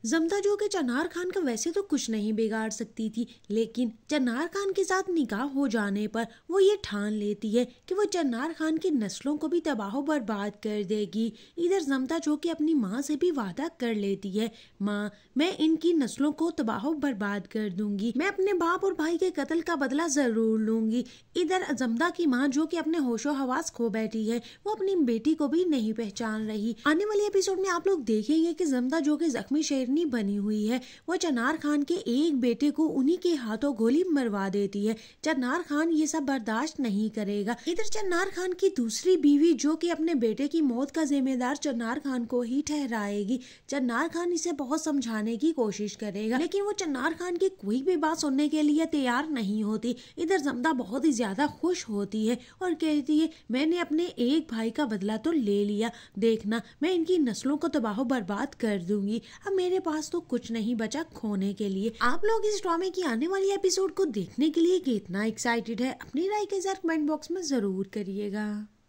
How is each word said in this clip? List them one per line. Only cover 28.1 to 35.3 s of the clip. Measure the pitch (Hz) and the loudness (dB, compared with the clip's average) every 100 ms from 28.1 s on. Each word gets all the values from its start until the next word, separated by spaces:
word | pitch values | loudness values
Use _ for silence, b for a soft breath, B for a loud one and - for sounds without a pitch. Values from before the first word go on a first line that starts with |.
| 214 214 320 330 | 0 2 2 2
कि | 320 339 | 2 0
जमदा | 254 247 320 | 2 2 0
जो | 285 302 | 2 2
कि | 330 | 2
जख्मी | 247 190 285 | 0 0 0
शेरनी | 302 277 247 285 339 | 2 0 2 2 2
बनी | 240 202 202 | 0 0 0
हुई | 202 214 208 | 0 0 0
है, | 254 254 B - | 0 -4 B -4
वो | 359 | -2
चनार | 359 247 247 320 | 0 2 0 0
खान | 294 294 | 0 0
के | 285 | 0
एक | 359 330 240 330 277 | -2 0 2 2 2
बेटे | 240 233 294 | 2 2 0
को | 285 320 | 2 0
उन्हीं | 277 262 359 | 2 2 2
के | 359 | 2
हाथों | 311 233 214 285 226 | 0 -2 -2 -2 2
गोली | 226 285 | 4 4
मरवा | 381 294 240 202 196 | 4 2 0 -2 -2
देती | 196 202 202 208 | 0 -2 0 -2
है। | 220 B B | -2 B B
चनार | 254 | -2